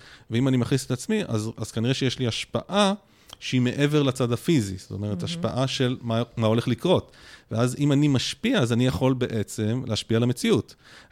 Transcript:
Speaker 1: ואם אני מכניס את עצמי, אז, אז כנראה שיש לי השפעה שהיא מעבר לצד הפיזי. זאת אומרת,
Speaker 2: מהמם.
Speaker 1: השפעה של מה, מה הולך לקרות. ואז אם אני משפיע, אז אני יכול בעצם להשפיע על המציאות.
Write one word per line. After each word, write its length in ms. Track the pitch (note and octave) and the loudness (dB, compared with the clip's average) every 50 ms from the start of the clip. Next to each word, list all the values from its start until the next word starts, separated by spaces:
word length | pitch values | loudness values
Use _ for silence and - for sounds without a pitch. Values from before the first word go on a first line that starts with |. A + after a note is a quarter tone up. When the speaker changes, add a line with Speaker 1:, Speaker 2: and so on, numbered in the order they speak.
| - - - - - - | -12 -20 -20 -20 -10 -4
Speaker 1:
ואם 180 | A2 A#2 C3+ C3 | -2 0 2 2
אני 80 | C3 | 2
מכניס 300 | B2 A#2 - C#3 B2+ - | 2 2 2 0 -2 0
את 40 | - | -2
עצמי, 320 | C3 - - - G#3+ G#3+ - - | -6 -4 -2 -2 -2 -2 -2 -2
אז, 220 | A#2 G#2+ G#2+ A2+ - | -2 -2 -2 -4 -6
אז 140 | - A2 - | -8 -10 -6
כנראה 220 | - A2+ A2+ B2+ C3+ | -4 -2 0 0 0
שיש 240 | - C#3 B2 - - | 0 0 -2 -2 -2
לי 80 | B2+ | -2
השפעה 680 | A#2 - - - - - - - - F#3 G#3 G#3 F#3+ G3+ - _ _ _ _ _ - - - | -2 -2 -4 -6 -6 -6 -6 -6 -2 0 2 2 2 0 -2 _ _ _ _ _ -20 -20 -14
שהיא 200 | - - C3 B2+ | -6 -2 0 2
מעבר 420 | B2 B2 - C#3 D3 C#3+ D3 D3+ | 2 2 2 2 2 2 4 2
לצד 300 | C#3+ C3+ B2 - B2+ A#2 | 2 2 2 0 0 0
הפיזי. 440 | A#2+ - - - E3+ C#3 G#2+ G2 F#2+ F#2+ | 0 -2 0 2 2 2 2 0 -4 -10
זאת 120 | - - | -10 -10
אומרת, 200 | G#2 G2 G#2 G#2 | -8 -6 -4 -4
Speaker 2:
מהמם. 140 | G2+ F2 - | -4 -4 -4
Speaker 1:
השפעה 420 | - - G2+ A2+ A2 - A#2+ C3+ | -6 -6 -4 -6 -4 -2 -2 -2
של 300 | C3 - - C3 B2 B2+ - | -2 -2 0 0 -2 -2 -4
מה, 220 | A#2+ A#2 A2+ A#2 A#2+ - - | -4 -2 -2 -2 -2 -4 -2
מה 100 | A#2+ A2+ | 0 2
הולך 220 | G#2+ A2 A#2+ - B2+ | 2 2 2 2 0
לקרות. 440 | A#2+ - - F3 F3+ A2 - - - - - - - - - - | -2 0 2 2 2 2 0 -4 -12 -20 -20 -20 -20 -20 -12 -6
ואז 260 | - A2+ B2 B2 B2+ - | -2 0 0 0 0 0
אם 140 | C#3+ D3 | 2 2
אני 160 | C#3 C#3 D3+ D3 | 4 4 4 4
משפיע, 500 | C3+ A#2+ - - - - - A3+ C#4 G3+ | 4 2 0 -2 -4 -4 -2 0 2 2
אז 140 | B2+ A2+ | 2 2
אני 140 | A#2+ A#2 B2+ | 2 2 2
יכול 280 | C3 - - C3 C3 C3+ | 2 0 2 0 0 2
בעצם 680 | B2 B2 - - A2 G2 - - - G#2+ G#2+ A#2 B2+ - | 0 -2 -2 -2 -4 -4 -4 -4 -4 -2 -2 -2 -2 -4
להשפיע 300 | - G#2+ - - - A2+ | -4 -4 -4 -2 0 0
על 60 | A2+ | 2
המציאות. 520 | A#2+ B2 A#2+ - - A3+ G3 A2+ - - - - _ - - - - - | 2 2 0 0 0 2 2 2 0 -4 -10 -20 _ -20 -20 -20 -16 -10